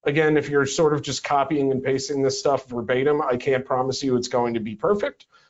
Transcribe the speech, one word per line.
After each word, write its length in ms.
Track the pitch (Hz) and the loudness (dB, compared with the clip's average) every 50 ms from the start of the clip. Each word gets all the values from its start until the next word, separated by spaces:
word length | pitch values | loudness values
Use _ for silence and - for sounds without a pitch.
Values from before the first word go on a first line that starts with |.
| - | -4
Again, 320 | 147 143 156 156 156 156 | -2 2 2 4 4 4
if 140 | 147 143 143 | 2 2 2
you're 160 | 143 143 139 | 2 2 2
sort 260 | - - - 165 151 | 2 2 2 2 4
of 100 | 147 143 | 2 0
just 220 | 139 139 131 - - | -2 -6 -8 -6 -2
copying 480 | - 147 143 135 135 160 143 135 135 | 0 2 2 2 2 0 0 2 0
and 100 | 131 123 | 0 0
pasting 400 | 127 131 135 127 - - 147 139 | 0 -2 -2 -2 -2 -4 -2 0
this 160 | 135 131 131 - | 0 0 0 0
stuff 300 | - 147 139 127 - - | 0 0 0 0 -2 -6
verbatim, 540 | 123 120 113 104 127 127 135 147 147 147 | -8 -6 -2 -2 0 2 2 2 2 0
I 140 | - 135 123 | 0 -2 -2
can't 280 | 123 - 143 135 127 131 | -2 0 0 0 0 0
promise 380 | - 135 127 127 135 131 - | -2 -2 -2 0 -2 -2 -2
you 140 | - 135 127 | -2 0 0
it's 120 | 123 123 - | 0 0 0
going 260 | - 123 120 120 117 | 0 0 0 0 -2
to 60 | 117 | -4
be 160 | 104 113 107 | -6 -6 -8
perfect. 500 | - - 175 208 202 - - - _ - _ _ _ _ | -2 0 0 0 0 -2 -6 -8 _ -20 _ _ _ _